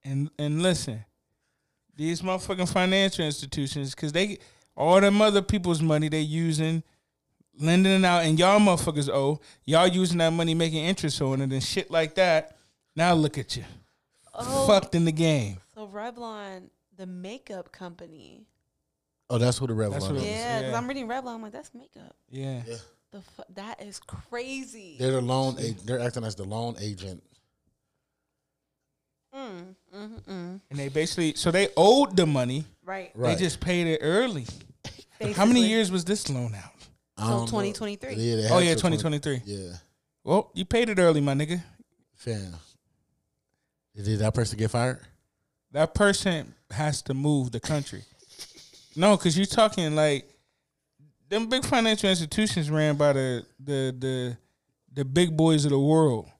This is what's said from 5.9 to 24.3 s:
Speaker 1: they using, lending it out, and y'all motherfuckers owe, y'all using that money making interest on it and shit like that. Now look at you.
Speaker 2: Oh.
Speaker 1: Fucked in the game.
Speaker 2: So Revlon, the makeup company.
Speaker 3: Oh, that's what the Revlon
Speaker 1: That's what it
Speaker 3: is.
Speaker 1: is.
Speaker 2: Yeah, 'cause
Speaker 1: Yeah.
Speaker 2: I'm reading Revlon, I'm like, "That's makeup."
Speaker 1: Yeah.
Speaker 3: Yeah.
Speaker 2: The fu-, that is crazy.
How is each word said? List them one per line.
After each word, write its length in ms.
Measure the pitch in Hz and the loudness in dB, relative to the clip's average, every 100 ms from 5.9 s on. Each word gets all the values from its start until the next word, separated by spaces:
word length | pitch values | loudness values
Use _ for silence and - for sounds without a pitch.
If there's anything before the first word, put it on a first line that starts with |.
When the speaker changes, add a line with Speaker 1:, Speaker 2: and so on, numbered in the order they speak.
| 151 156 | 2 0
Speaker 1:
they 120 | 156 | -2
using, 600 | 156 156 165 151 160 165 - _ _ _ _ _ _ - | -2 -2 0 0 0 -2 -6 _ _ _ _ _ _ -4
lending 420 | 151 175 190 190 | 2 4 6 6
it 40 | |
out, 200 | 185 175 | 6 4
and 120 | 165 156 | 4 4
y'all 200 | 180 208 | 6 6
motherfuckers 500 | 208 175 - 147 139 | 6 4 0 -2 0
owe, 320 | 139 139 151 - _ | 0 0 -2 -8 _
y'all 220 | - 160 180 | 0 4 4
using 320 | 180 180 170 | 4 0 2
that 120 | 165 | 2
money 220 | 165 165 | 2 0
making 300 | 160 165 160 | 0 0 -2
interest 380 | 160 190 156 - | -2 -2 -2 -2
on 180 | 135 135 | -2 -2
it 120 | 135 | -2
and 100 | 135 | -4
shit 280 | 135 - 185 | -4 -6 -2
like 260 | 165 156 160 | -2 -2 2
that. 400 | 185 160 156 _ _ _ _ - | 4 2 0 _ _ _ _ -2
Now 180 | 170 | 2
look 240 | 170 151 139 | 4 2 -2
at 180 | 123 127 | -8 -10
you. 80 | - - _ _ _ _ _ | -10 -20 _ _ _ _ _
Speaker 2:
Oh. 320 | - 240 269 269 | -10 -4 0 6
Speaker 1:
Fucked 280 | 202 - 170 | 4 4 0
in 80 | |
the 80 | 165 | 2
game. 460 | 156 165 151 104 92 _ | 2 2 2 0 -6 _
Speaker 2:
So 120 | - 214 | -20 -14
Revlon, 800 | 202 226 240 233 214 202 190 185 _ _ 185 | -12 -12 -12 -14 -12 -14 -16 -20 _ _ _
the 100 | 185 | -14
makeup 640 | 180 185 254 - 196 175 | -12 -14 -14 -14 -14 -14
company. 760 | - 180 170 170 160 73 - 214 _ _ _ _ _ _ _ _ | -16 -18 -16 -20 -20 -20 -20 _ _ _ _ _ _ _ _ _
Speaker 3:
Oh, 80 | 123 | 0
that's 220 | 120 123 | 2 0
what 80 | 131 | -4
the 60 | |
Revlon 180 | 110 107 | -2 -2
Speaker 1:
That's 140 | - - | -4 -4
what 80 | 139 | -4
it 20 | |
Speaker 3:
is. 60 | |
Speaker 1:
is. 60 | - | -4
Speaker 2:
Yeah, 300 | - - 131 | -6 -4 -4
'cause 80 | - | -4
Speaker 1:
Yeah. 40 | 233 | -6
Speaker 2:
I'm 100 | 247 | -6
reading 180 | 277 233 | -8 -8
Revlon, 280 | 247 247 226 | -8 -8 -12
I'm 60 | |
like, 100 | 214 | -14
"That's 200 | 220 - | -16 -20
makeup." 440 | 240 269 - - _ _ | -20 -20 -20 -20 _ _
Speaker 1:
Yeah. 340 | 131 135 127 117 | -10 -8 -8 -10
Speaker 3:
Yeah. 100 | 117 - _ _ | -14 -18 _ _
Speaker 2:
The 80 | 208 | -20
fu-, 220 | 185 - - | -20 -20 -20
that 280 | 185 208 - | -18 -16 -16
is 160 | 208 190 | -16 -18
crazy. 1000 | - - - | -16 -18 -12